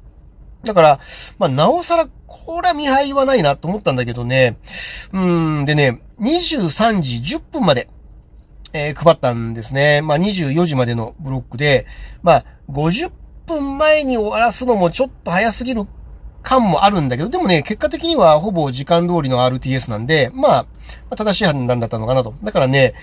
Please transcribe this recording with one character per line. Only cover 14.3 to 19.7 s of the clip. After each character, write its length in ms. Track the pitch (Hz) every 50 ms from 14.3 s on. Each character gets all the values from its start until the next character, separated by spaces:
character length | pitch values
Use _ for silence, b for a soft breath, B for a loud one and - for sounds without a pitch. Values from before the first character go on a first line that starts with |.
わ 80 | 214 214
ら 120 | 233 240
す 140 | - - 254
の 100 | 247 233
も 160 | 202 180 170
ち 120 | 165 - -
ょ 20 |
っ 40 | - - - -
と 80 | -
早 200 | 170 185 220 226 214
す 100 | - 247
ぎ 100 | 254 254
る 140 | 220 202 - - - - - - - - - - - -
感 260 | - 262 262 233 196
も 140 | 160 147 190
あ 60 | 202
る 120 | 202 175
ん 80 | 147 131
だ 80 | 123
け 60 | 120 160
ど、 60 | 226
で 80 | 320
も 100 | 370 339
ね、 160 | 196 180 151 -
結 160 | - 214 -
果 100 | - 302
的 140 | - 311 -
に 120 | 339 330
は 240 | 269 190 160 151 151
ほ 120 | 170 220
ぼ 200 | 190 165 147 -
時 140 | 123 131 143
間 220 | - 175 170 175
通 140 | 175 175 165 143
り 60 | 131
の 140 | 127 123 127
ア 40 |
ー 40 | 127
ル 80 | 127 127
テ 100 | -
ィ 20 | 131